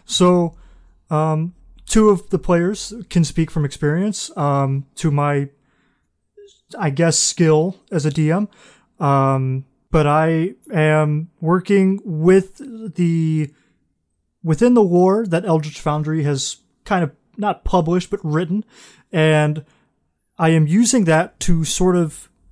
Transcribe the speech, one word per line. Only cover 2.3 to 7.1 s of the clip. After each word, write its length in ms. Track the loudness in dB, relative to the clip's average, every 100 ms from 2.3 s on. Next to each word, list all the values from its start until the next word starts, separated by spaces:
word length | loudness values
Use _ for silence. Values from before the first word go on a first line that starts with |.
the 80 | -4
players 520 | 0 0 0 -4 -10 -14 -4
can 120 | 0
speak 280 | 0 0 -4
from 120 | -2
experience, 720 | -6 -4 -2 -2 -2 -6 -10 -4
um, 520 | -2 0 -2 -4 -8 -6
to 160 | -2
my, 380 | 0 0 -2 -4 _ _ _ _ _ _ _ _ _ -20 _ _ -6
I 100 | -4
guess, 300 | 0 0